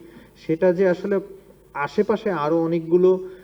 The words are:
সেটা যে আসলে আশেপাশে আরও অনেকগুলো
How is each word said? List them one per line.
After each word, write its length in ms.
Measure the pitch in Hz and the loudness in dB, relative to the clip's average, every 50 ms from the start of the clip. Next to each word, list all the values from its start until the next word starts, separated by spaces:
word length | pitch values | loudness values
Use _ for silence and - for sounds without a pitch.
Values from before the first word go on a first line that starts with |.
| - - - - - - _ - | -14 -16 -20 -20 -20 -20 _ -10
সেটা 360 | - - 160 160 190 185 180 | -6 -4 -2 2 2 2 2
যে 160 | 175 196 185 | 4 2 2
আসলে 300 | 180 175 185 202 202 190 - - - - - - - _ _ - - | 0 0 -2 -4 -4 -4 -4 -6 -14 -20 -20 -20 -20 _ _ -14 -8
আশেপাশে 580 | 139 143 147 - - 208 - 220 202 - 214 | -8 -8 -4 -2 -2 0 0 -2 -2 -2 -4
আরও 300 | 185 156 147 151 165 165 | -2 -2 0 0 0 0
অনেকগুলো 680 | 165 160 165 170 160 165 165 180 180 185 185 185 185 - - - | 0 0 -2 -2 0 2 2 4 4 4 2 2 -2 -8 -16 -18